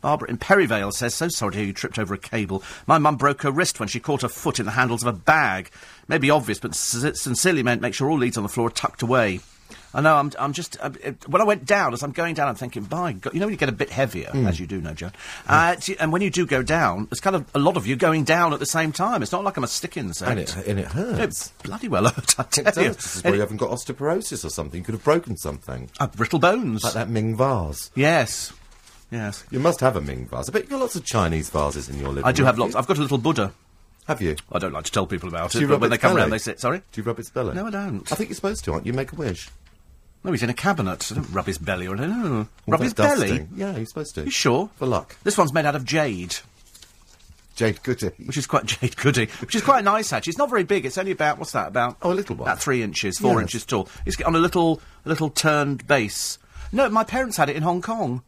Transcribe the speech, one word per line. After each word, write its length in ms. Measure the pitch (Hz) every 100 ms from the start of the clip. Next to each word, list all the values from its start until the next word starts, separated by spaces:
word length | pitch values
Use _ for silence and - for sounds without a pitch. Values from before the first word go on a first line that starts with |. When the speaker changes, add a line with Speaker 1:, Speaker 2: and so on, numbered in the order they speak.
Speaker 1:
Barbara 260 | - 151 -
in 60 | 120
Perivale 520 | - 196 151 110 98
says, 220 | - 120
"So 140 | - 170
sorry 240 | - 104
to 60 | 92
hear 80 | 101
you 60 |
tripped 240 | 98 - -
over 160 | 98
a 40 | 98
cable. 440 | - 117 98 95 - - -
My 100 | 156
mum 180 | 147 143
broke 260 | 139 139
her 80 | 143
wrist 280 | 139 180 -
when 100 | 104
she 100 | 123
caught 220 | - 143
her 60 | 120
foot 300 | - 160 -
in 60 | 104
the 60 |
handles 300 | 117 127 117
of 60 | 120
a 100 | 101
bag. 520 | - 156 131 95 90 - - - -
May 100 | 156
be 120 | 135
obvious, 280 | 147 117 104
but 120 | 117
s-, 500 | - - 120 143 -
sincerely 420 | - 120 185 165
meant 200 | 123 120
make 100 | 123
sure 160 | - 135
all 60 | 156
leads 180 | 123 120
on 40 |
the 60 | 101
floor 180 | - 117
are 20 |
tucked 300 | - - -
away." 380 | 120 127 107 90 - - - - -
I 60 | 131
know, 140 | 151 151
I'm, 140 | 143 -
I'm 140 | 139
just, 240 | 143 165 -
uh, 100 | 139 131
it, 240 | 147 - -
when 120 | 175
I 40 |
went 200 | 214 208
down, 280 | 135 202 160
as 80 | 120
I'm 100 | 143
going 220 | 135 170
down, 120 | 160 143
I'm 60 |
thinking, 280 | 104 127 120
"By 280 | 202 160 -
God," 200 | 98 -
you 60 | 165
know 60 | 202
when 60 |
you 40 | 196
get 100 | 139
a 20 |
bit 180 | 117 135
heavier, 380 | - 131 90 -
Speaker 2:
Mm. 140 | 139 113
Speaker 1:
as 120 | 85
you 60 | 90
do 140 | 95
know, 120 | 78
Joan, 180 | 78 85 - - - -
uh, 260 | 151 165 175
it's, 120 | -
and 240 | 190 160
when 80 | 170
you 80 | 196
do 140 | 175 175
go 160 | 135
down, 460 | 127 160 135 87 107
it's 100 | 120
kind 140 | 196
of 120 | 190 127
a 40 | 139
lot 180 | 147 180
of 100 | 101
you 100 | 131
going 280 | 170 160
down 280 | 139 160 170
at 80 | 143
the 60 | 143
same 260 | 165 160
time. 300 | 147 196 233
It's 100 | 113
not 120 | 180
like 120 | 196 190
I'm 80 |
a 40 | 127
stick 280 | - 175 -
insect. 340 | 104 82 92
Speaker 2:
And 80 | 113
it, 160 | 71 82 104
and 100 | 101
it 80 | 87
hurts. 580 | 120 226 226 240 - - -
Speaker 1:
It 40 |
bloody 240 | - 220 240
well 160 | 110
<laughs> 60 | 110
hurt, 280 | - - -
I 40 |
Speaker 2:
It 80 | -
Speaker 1:
tell 120 | -
Speaker 2:
does, 120 | 214 170
Speaker 1:
you. 160 | 123
Speaker 2:
just 220 | 101 - 98
as 80 |
well 80 | 170
Speaker 1:
And 20 | 139
Speaker 2:
you 40 |
Speaker 1:
it 40 |
Speaker 2:
haven't 120 | 104 107
got 140 | -
osteoporosis 760 | 120 - 127 143 180 220 -
or 60 | 82
something. 280 | 80 76 82
You 60 |
could 100 | 90
have 100 | 110
broken 320 | - 160 170 98
something. 540 | 78 71 - 64 64 -
Speaker 1:
Uh, 80 | 139
brittle 320 | - 113 165
bones. 460 | 170 220 196 110
Speaker 2:
Like 80 | 113
that 140 | 110 113
Ming 260 | 113 110 110
vase. 540 | 131 120 80 73 -
Speaker 1:
Yes. 580 | - 147 165 110 - - - - - - - -
Yes. 320 | 117 107 101 -
Speaker 2:
You 80 | 127
must 220 | 151 -
have 160 | 131 101
a 40 |
Ming 240 | 71 64 62
vase. 220 | 64 -
I 40 |
bet 100 | -
you've 80 | -
got 100 | 269
lots 160 | 254 185
of 80 |
Chinese 440 | - 113 87 80 76
vases 400 | 78 73 73 65
in 100 | 71
your 100 | 69
living 160 | 69
Speaker 1:
I 80 | 69
do 100 | 135
Speaker 2:
room, 40 | 131
Speaker 1:
have 80 | 113
Speaker 2:
haven't 40 |
Speaker 1:
lots. 120 | 113
Speaker 2:
you? 40 | 120
Speaker 1:
I've 80 | 127
got 120 | 165
a 40 |
little 160 | 143 135
Buddha. 340 | 131 135 98 - _ _ - _ -
Speaker 2:
Have 140 | 151
you? 140 | 90 76 -
Speaker 1:
I 60 | 87
don't 140 | 92
like 120 | 73
to 80 | 80
tell 140 | 104 92
people 220 | 92 87
about 220 | 82 87
Speaker 2:
Do 60 | -
Speaker 1:
it, 20 |
Speaker 2:
you 40 | 139
Speaker 1:
but 60 |
Speaker 2:
rub 60 | 143
Speaker 1:
when 80 | 117
they 40 | 117
Speaker 2:
its 60 |
Speaker 1:
come 80 | - 180
round, 140 | 110
Speaker 2:
belly? 80 | 110
Speaker 1:
they 140 | -
say, 40 | -
"Sorry?" 220 | 123 175 -
Speaker 2:
Do 80 | -
you 20 | 107
rub 120 | 113
its 100 | 110
belly? 240 | - 113
Speaker 1:
No, 120 | 175 220
I 40 |
don't. 400 | 202 202 107 -
Speaker 2:
I 40 |
think 140 | - 220
you're 60 | 196
supposed 280 | 196 208
to, 80 | -
aren't 140 | 78 107
you? 60 |
Make 180 | 127 131
a 40 | 151
wish. 340 | 139 87 - - - _ - - - -
Speaker 1:
No, 80 | 185
he's 100 | 143
in 60 | 120
a 40 |
cabinet. 560 | 123 190 175 95 87 -
I 40 | -
don't 140 | -
rub 160 | 92 95
his 120 | 82
belly 280 | 78 92 90
or 80 |
anything. 160 | 98 151 233
No. 60 | 202
Speaker 2:
Well, 200 | 117 107 - -
Speaker 1:
Rub 140 | 156
Speaker 2:
that 40 |
Speaker 1:
his 100 | 123
belly? 340 | 220 107 277 104
Speaker 2:
dusting. 200 | 78 78
Yeah, 220 | 190 202 156
you're 100 | 113
supposed 280 | - 147 -
to. 80 |
Speaker 1:
You 60 | -
sure? 400 | - 139 123 208 -
Speaker 2:
For 100 | 131
luck. 300 | 101 - -
Speaker 1:
This 120 | - 208
one's 140 | 165
made 120 | 156 147
out 100 | 143
of 80 |
jade. 520 | 127 156 147 95 90 - - _ - - - _ - - - - _ -
Speaker 2:
Jade 260 | 113 101
Goody. 260 | - 120 104 -
Speaker 1:
Which 120 | 117 143
is 100 | 127
quite, 200 | 147 107
<laughs> 0 |
Jade 300 | - 127 -
Goody. 300 | 135 123 110 -
Which 140 | -
is 80 | 226
quite 220 | 262 269
nice, 280 | 202 214 220
actually. 180 | - 170
It's 80 | 160
not 120 | 285
very 140 | 233
big. 220 | 180 208 131
It's 120 | 190
only 120 | 196
about, 260 | 175 151 -
what's 140 | 151
that, 160 | 123 80
about 280 | 120 123 123
Speaker 2:
Oh, 100 | 175
a 20 |
little 220 | 185 202 87
one. 120 | 120
Speaker 1:
about 120 | -
three 220 | - 127
inches, 360 | 110 - 101 87
four 160 | 123
Speaker 2:
Yes. 80 | 117
Speaker 1:
inches 220 | 87 87 -
tall. 220 | 113 95 - -
It's 140 | -
on 120 | 156 165
a 20 |
little, 420 | 170 180 165 160 - -
a 40 | -
little 220 | 156 160
turned 560 | - 156 151 143 139 -
base. 520 | 143 104 - - - _ - -
No, 180 | 226 269
my 160 | 220
parents 320 | 220 247 262 190
had 120 | 147
it 60 | 147
in 60 |
Hong 200 | 160 180
Kong. 400 | - 226 156 123